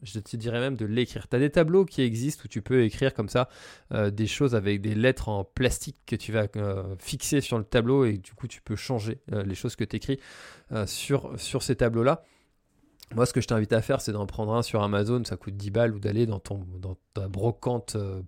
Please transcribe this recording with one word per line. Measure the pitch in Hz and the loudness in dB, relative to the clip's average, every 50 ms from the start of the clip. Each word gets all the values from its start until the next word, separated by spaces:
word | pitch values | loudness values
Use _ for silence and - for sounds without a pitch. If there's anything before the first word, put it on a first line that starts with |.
| - | -16
Je | 95 - 107 | -10 -10 -10
te | 101 - - 113 | -8 -8 -10 -6
dirais | 110 120 113 120 | -6 -4 -2 -2
même | 127 139 135 113 | -2 -2 -2 -2
de | 110 | -2
l'écrire. | 104 110 123 123 - - 110 - - | 0 0 0 0 0 -2 -10 -8 -2
T'as | - 127 | 2 2
des | 143 147 | 2 4
tableaux | - 175 160 156 175 196 190 | 4 4 4 6 6 4 4
qui | - - 147 | 4 2 0
existent | 131 120 110 113 127 147 - - - | 2 2 2 0 -2 -2 -4 -6 -12
où | - | -8
tu | - 110 | -8 -8
peux | 101 - 127 127 117 | -2 2 4 4 4
écrire | 110 - - 135 131 - | 4 2 2 0 0 2
comme | - 107 - | 0 -6 0
ça, | - 123 127 - - - - - - - _ - | 0 0 0 0 -4 -20 -20 -20 -20 -20 _ -4
euh, | - 113 104 101 | 0 0 0 0
des | 104 107 110 | 2 0 -2
choses | 101 - - 147 131 120 | -2 2 2 2 4 4
avec | 107 95 101 101 98 | 2 2 2 0 0
des | 98 107 107 | 0 -2 0
lettres | 107 117 131 127 - - 113 | 4 4 4 4 2 -2 -4
en | 104 101 95 | -2 -4 -4
plastique | - - - 127 120 - - - 151 - _ _ | -6 -2 0 2 2 2 0 -6 -10 -12 _ _
que | - 117 | -6 -6
tu | 104 - - | -6 -4 -2
vas, | 107 110 104 101 - | 0 0 0 0 -2
euh, | 107 104 101 95 95 95 95 98 90 | -4 -4 -2 -4 -4 -6 -8 -10 -10
fixer | - - 143 131 - - 156 139 | -8 -8 -8 -6 -2 0 2 2
sur | - - 123 113 | 2 2 -2 -2
le | 101 | -2
tableau | - - 120 113 120 135 139 131 | 2 2 4 4 6 4 4 4
et | 113 101 92 | 4 2 0
du | - - - | -4 -12 -16
coup | - - 117 | -12 -12 -12
tu | - - | -12 -14
peux | _ - 110 104 | _ -6 -6 -6
changer, | - - 131 110 104 113 110 - _ - 110 | -4 -4 -4 -2 -2 -4 -6 -6 _ -6 -4
euh, | 104 98 | -4 -2
les | 98 92 | -2 -4
choses | - - 120 - | -4 -4 -6 -4
que | - 113 | -4 -6
t'écris, | - - 107 - - 135 135 - - - - - - - - _ - | -4 -4 -6 -2 -2 -4 -4 -4 -16 -20 -20 -20 -20 -20 -20 _ -8
euh, | - 110 101 - | -4 -4 -4 -4
sur, | - - - - 139 135 - - - 117 | -4 -8 -2 -2 -2 -2 -2 -4 -10 -10
sur | - - - 131 | -10 -4 -4 -4
ces | - - 123 | 0 0 2
tableaux-là. | - 127 117 117 117 117 135 160 - - _ _ _ _ _ _ _ _ _ _ _ _ _ _ _ - - 117 | 2 2 2 4 4 4 4 2 2 -2 _ _ _ _ _ _ _ _ _ _ _ _ _ _ _ -18 -8 0
Moi, | 113 123 - | 2 2 2
ce | - | 2
que | 127 | 0
je | 107 | 0
t'invite | - 120 110 107 104 | 2 2 2 2 4
à | 117 110 107 | 2 0 2
faire, | - 135 127 | 2 0 0
c'est | - 117 104 | 0 -2 -2
d'en | 104 101 | -2 -4
prendre | 95 - - 107 107 110 | -4 -4 -4 -2 0 0
un | 120 117 | 0 0
sur | - - 107 | 2 2 2
Amazon, | 104 101 104 101 104 107 123 123 113 | 2 4 4 2 2 4 2 0 0
ça | - 95 - | -2 -6 -8
coûte | - 104 98 | -8 -8 -8
dix | 101 101 101 | -6 -6 -2
balles, | 98 113 120 117 107 | 2 4 4 4 2
ou | 101 | 0
d'aller | 101 107 101 113 120 | -2 -2 2 2 2
dans | 113 104 98 | 2 0 -4
ton, | - - 101 98 92 90 92 92 | -4 -6 -8 -8 -8 -10 -10 -10
dans | 92 92 92 - _ _ - | -8 -8 -8 -10 _ _ -8
ta | 104 98 98 | -6 -6 -4
brocante, | 95 98 107 117 107 - - 127 123 113 - - - | -4 0 0 0 0 0 -2 -2 -2 -2 -4 -4 -6
euh, | 107 101 98 95 95 92 | -4 -4 -4 -6 -8 -8